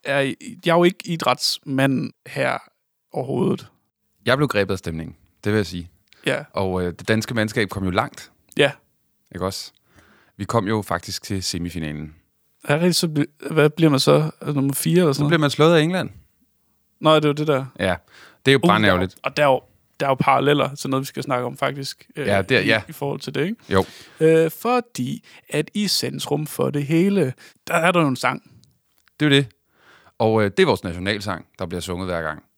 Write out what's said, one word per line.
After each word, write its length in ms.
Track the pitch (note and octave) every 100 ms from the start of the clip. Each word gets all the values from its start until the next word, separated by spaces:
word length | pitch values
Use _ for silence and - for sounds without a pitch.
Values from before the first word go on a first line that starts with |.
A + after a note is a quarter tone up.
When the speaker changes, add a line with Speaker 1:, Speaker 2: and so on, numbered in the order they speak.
Speaker 1:
er, 160 | - C#3
jeg 140 | C3+ - - - E3
er 20 |
jo 100 | E3+
ikke 140 | F3 -
idrætsmand 1080 | - E3 - - - - - C3+ C3+ B2+ - _ -
her 320 | C#3 C3 C3 - _ _ _ _
overhovedet. 540 | - C3 E3 G3 - - _ _ _ _ _ -
Speaker 2:
Jeg 100 | C3+
blev 120 | D3
grebet 240 | G#2 F#2+
af 40 | F#2+
stemningen, 380 | - D#2+ D#2+ E2+ _ _
det 80 | G#2
vil 40 | G#2+
jeg 80 | F#2+
sige. 240 | F2 E2+ _ _ _ C#3+
Speaker 1:
Ja. 180 | C#3 D3
Speaker 2:
Og, 300 | - F#2+ F#2
øh, 40 | F2 E2+
det 100 | -
danske 260 | A2 -
mandskab 340 | A#2 G#2+ A#2+ G2+
kom 160 | G2+
jo 60 | F#2+
langt. 400 | F#2 C3 - - _ _ -
Speaker 1:
Ja. 140 | C#3+ - _ _ _ _ _
Speaker 2:
Ikke 100 | - F#2
også? 260 | - - _ _ _ _ _ _ -
Vi 80 |
kom 240 | G2+ A#2 G2
jo 140 | A2
faktisk 400 | G2+ E2+ - -
til 200 | - G2
semifinalen. 720 | F2+ F2 F2 E2 D#2 D2+ D2+ D#2 _ _ _ _
Speaker 1:
Er 80 | -
det 80 | D3
rigtigt, 140 | F3+ E3
så 100 | E3+
bl-, 460 | D3+ D3 _ -
hvad 180 | D#3 D3+
bliver 200 | D3+ D#3+
man 100 | C3+
så? 300 | - D3 D#3 -
Altså, 120 | C#3+
nummer 180 | C#3+ C#3
fire 240 | C3+ D#3+ E3+
eller 120 | F3
sådan 100 | C#3
Speaker 2:
Nu 20 |
Speaker 1:
noget? 60 | D3
Speaker 2:
bliver 100 | E3
man 100 | D3
slået 260 | C#3 D#3 E3+
af 60 |
England. 280 | D#3 F#3 G#2+ - _ _ _ _ _ _ _ _
Speaker 1:
Nå, 140 | D#3 D#3
det 80 |
er 40 | D3+
jo 40 |
det 120 | D3 D#3
der. 200 | C3+ C3 -
Speaker 2:
Ja. 160 | F#2 F2 _ - - _ -
Det 40 |
er 20 |
jo 60 | C3+
Speaker 1:
Uh, 100 | -
Speaker 2:
brandærgerligt. 480 | G#2+ G#2 F2+ F#2 -
Speaker 1:
og 140 | - D3+
der 60 |
er 40 | D3
jo, 140 | C3 _ _ _ _
der 60 | C#3
er 40 |
jo 40 |
paralleller 600 | C3+ - C3 C#3 D3 C#3
til 160 | C#3+ C#3
noget, 100 | C3+
vi 40 | C3+
skal 160 | -
snakke 240 | C#3 B2 B2
om 100 | C3
faktisk, 540 | C#3 C#3 C#3 - _ -
øh, 100 | C3
Speaker 2:
Ja, 160 | G2
det 140 | F#2+ B2
er, 40 |
Speaker 1:
i, 60 | G2
Speaker 2:
ja. 160 | A2 -
Speaker 1:
i 40 |
forhold 280 | - C#3+ -
til 140 | -
det, 100 | D3
ikke? 120 | D#3+ A3+ -
Speaker 2:
Jo. 160 | F#2+ F#2 - - -
Speaker 1:
Øh, 300 | D#3+ D#3+ D#3+
fordi 720 | - A3+ B3 A#3 - B2+ C#3+ _ - _
at 220 | D3 D3+
i 140 | G#3 G3+
centrum 580 | - B2+ C#3 - C#3+ D#3
for 240 | - C3+
det 160 | C#3+ C#3
hele, 460 | E3 G3 G3 C3 - - _ -
der 80 |
er 180 | E3+ E3
der 80 | F3
jo 80 | D3+
en 80 | B2+
sang. 340 | B2+ C3 _ - _ _ _ _ _ _
Speaker 2:
Det 60 | D3
er 40 |
jo 60 | C#3
det. 40 | B2+ _ _ _ _ _ _ _
Og, 260 | A2 A2
øh, 60 | G2+ G2
det 60 |
er 40 | F3+
vores 180 | G2
nationalsang, 640 | F#2+ F2 F#2+ G#2+ G2+ E2+ - -
der 80 | F2+
bliver 140 | F2+
sunget 280 | E2+ F2+ F#2
hver 140 | E2+
gang. 200 | D#2+ D2+ _